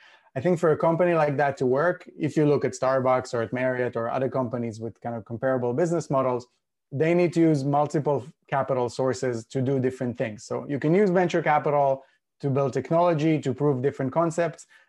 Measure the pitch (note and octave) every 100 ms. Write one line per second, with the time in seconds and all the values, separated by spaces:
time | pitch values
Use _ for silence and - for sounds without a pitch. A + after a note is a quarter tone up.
0 | - _ _ C3 E3+ E3+ E3+ C#3+ E3 E3
1 | F3+ E3 D3 C#3 C#3+ C#3 B2+ C3+ E3+ F3
2 | - - D3+ D#3+ D3 C#3 C3 - C3 C3+
3 | B2+ B2+ - A#2+ A2+ B2 B2+ B2 B2 A#2
4 | A#2 C3 C3 C3+ A#2+ B2 A#2 A2 A2+ -
5 | B2 A#2 - A#2 C3+ C3 B2 B2 E3+ E3+
6 | D#3 C3+ C3 B2 - _ _ _ _ C3+
7 | D#3+ F3 F3 E3 E3 D3+ C#3 C#3+ D3+ D#3+
8 | D3+ C#3 C3+ - _ C#3 C3 B2+ A#2+ -
9 | C3 A#2+ B2+ A#2 - C3+ B2+ C#3 B2+ B2+
10 | B2+ A#2 A#2+ G#2 - B2 D3 C#3+ D3+ F3+
11 | G#3 F3+ F3 E3+ D#3 D3+ D3+ C#3+ C#3 C3+
12 | - _ _ _ C#3+ C3+ C#3 C3 C3 E3
13 | F3 D#3 D#3+ D#3 C3 A#2+ D3 B2+ C3+ C#3
14 | C3 D#3+ E3+ D#3+ E3 - - -